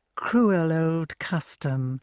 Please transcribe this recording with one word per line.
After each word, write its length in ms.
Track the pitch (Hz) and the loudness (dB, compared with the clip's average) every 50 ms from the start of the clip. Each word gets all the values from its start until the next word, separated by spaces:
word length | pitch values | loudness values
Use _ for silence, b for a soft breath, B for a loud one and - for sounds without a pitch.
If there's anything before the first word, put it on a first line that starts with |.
| _ _ _ | _ _ _
cruel 580 | - - - - 240 240 214 196 180 165 160 160 | -10 -6 0 2 4 4 4 4 4 2 2 2
old 460 | 160 160 160 160 165 165 156 - - | 2 2 2 0 0 -2 -4 -8 -10
custom 840 | - - - 165 - - - - - 143 135 135 131 131 131 131 | -8 -4 -4 -4 -4 -4 -10 -6 -4 -2 -2 0 -2 -2 -4 -6